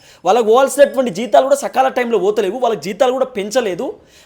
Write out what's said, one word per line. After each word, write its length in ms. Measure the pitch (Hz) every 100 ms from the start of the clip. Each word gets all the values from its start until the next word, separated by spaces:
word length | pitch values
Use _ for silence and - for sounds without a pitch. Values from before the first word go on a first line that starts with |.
| - - 170
వాళ్ళకు 200 | 226 220
పోవాల్సినటువంటి 680 | 233 269 277 277 233 240
జీతాలు 320 | 170 208 277
కూడా 120 | 262 277
సకాల 320 | 208 254 262
టైంలో 300 | 262 240 226
పోతలేవు, 420 | 185 214 196 247
వాళ్ళకి 220 | 247 208
జీతాలు 300 | 156 208 254
కూడా 140 | 254 262
పెంచలేదు, 680 | 202 202 247 226 175 269 - _ _